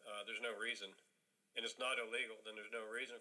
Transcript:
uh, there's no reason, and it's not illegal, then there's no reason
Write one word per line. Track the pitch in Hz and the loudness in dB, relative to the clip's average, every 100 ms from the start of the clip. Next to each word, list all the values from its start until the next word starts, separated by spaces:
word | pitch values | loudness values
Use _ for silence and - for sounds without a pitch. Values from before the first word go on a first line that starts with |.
| 117 | -8
uh, | 104 104 | -4 -2
there's | 110 | 0
no | 120 | 2
reason, | 101 113 113 98 92 - _ _ _ _ 120 | 2 2 2 -2 -8 -20 _ _ _ _ -2
and | |
it's | 131 - | -2 2
not | 127 127 | 4 4
illegal, | 113 120 120 110 | 2 2 0 -2
then | 110 | -8
there's | 107 104 | -8 -4
no | 117 110 | -2 -2
reason | 117 131 120 | -2 -2 -6